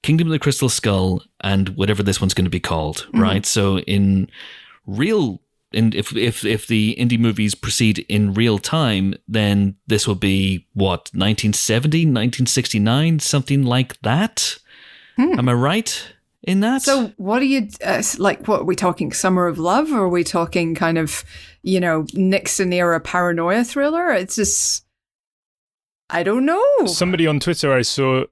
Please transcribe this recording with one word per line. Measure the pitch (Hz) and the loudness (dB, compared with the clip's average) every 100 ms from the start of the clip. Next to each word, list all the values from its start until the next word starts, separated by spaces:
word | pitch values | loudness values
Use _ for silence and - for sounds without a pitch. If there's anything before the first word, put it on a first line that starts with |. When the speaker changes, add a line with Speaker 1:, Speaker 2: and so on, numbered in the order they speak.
Speaker 1:
Kingdom | - 160 165 | 2 2 2
of | |
the | 156 | 0
Crystal | - 131 131 | 0 0 0
Skull | - 113 98 92 92 - _ | 0 0 2 2 -2 -6 _
and | 98 98 95 | -2 0 0
whatever | 98 98 104 | 0 0 2
this | 101 92 | 0 2
one's | 95 | 0
gonna | - 92 | 0 0
be | 87 | 0
called, | - 82 76 78 - | -2 -4 -4 -6 -4
Speaker 2:
Mm-hmm. | 113 | 0
Speaker 1:
right? | 101 95 98 | 2 0 -2
So | - 98 95 | 0 2 0
in | - 101 98 95 95 - - - - - - | 0 2 4 2 0 -8 -20 -20 -20 -20 -10
real, | 98 165 220 135 92 _ _ _ | -2 0 2 0 -4 _ _ _
and | 107 113 104 | 0 2 2
if, | 107 - | -4 -2
if, | 117 113 | -2 -2
if | - 110 - | -2 -2 0
the | 113 107 - | 0 0 0
indie | 120 117 | 0 2
movies | 117 101 107 - | 2 2 -2 -2
proceed | - - 113 95 - | -4 0 0 0 -2
in | 104 104 | 0 0
real | 98 117 104 | 2 2 0
time, | - 160 135 101 98 - - | -2 -2 0 0 -2 -4 -4
then | 110 104 101 98 98 - | 0 2 2 2 -2 -2
this | 107 - | 0 0
will | |
be, | 98 101 95 98 92 _ | 0 0 2 0 -2 _
what, | - 95 87 - | -2 0 0 -6
nineteen | - 95 107 107 | -2 0 0 0
seventy, | 104 - 113 147 143 160 | -2 0 0 2 2 2
nineteen | 120 117 117 123 | 2 -2 0 0
sixty-nine, | - 120 110 104 127 160 160 | 0 -2 0 2 2 2 0
something | - 143 127 139 | 0 -2 0 0
like | 131 123 127 - | 2 0 -2 -4
that? | - 135 220 - - - _ - - - - - | -2 0 0 -2 -6 -8 _ -20 -20 -20 -10 0
Speaker 2:
Hmm. | 285 294 | 2 2
Speaker 1:
Am | 123 | 2
I | |
right | 120 135 196 226 - - - _ _ | 2 2 0 -2 -8 -10 -20 _ _
in | - 190 | -2 0
that? | 214 269 | 2 0
Speaker 2:
So | 269 277 220 - | 2 0 0 -6
what | 190 233 | -2 0
are | 269 | 2
you, | 269 208 - | 0 -2 -6
uh, | - - | -4 -2
s-, | 214 - | -2 0
like, | 196 - - | -2 -2 -2
what, | 208 | -2
are | |
we | 175 185 | 0 0
talking | 180 175 156 | 0 -2 -4
Summer | - 190 185 175 | -2 0 2 0
of | 160 | 0
Love, | 165 220 311 | 0 0 0
or | 262 | 0
are | 190 | 0
we | 175 | 0
talking | 170 175 165 175 165 165 | 0 -2 -2 -2 -2 0
kind | 165 165 | 0 0
of, | 156 - - - - - | -2 -6 -12 -20 -20 -12
you | - 185 | -2 0
know, | 175 160 156 | 2 0 -2
Nixon | - 185 196 - - 185 | 0 2 2 -2 -2 0
era | 180 175 165 | 2 2 0
paranoia | - 180 175 170 170 208 | -2 -2 0 0 0 0
thriller? | 240 285 285 330 349 | 0 -2 -2 0 0
It's | 220 185 - | 0 -2 -4
just, | 202 - - - _ _ _ _ _ _ _ _ _ _ _ _ _ | -2 0 -2 -4 _ _ _ _ _ _ _ _ _ _ _ _ _
I | 170 | -4
don't | 175 226 | 0 2
know. | 277 359 539 571 247 | 2 2 4 4 2
Speaker 3:
Somebody | 170 180 180 165 | 0 0 2 2
on | 147 | 2
Twitter | 170 170 147 | 0 -2 2
I | 131 | 2
saw | 117 - 135 131 - | 0 0 0 0 -2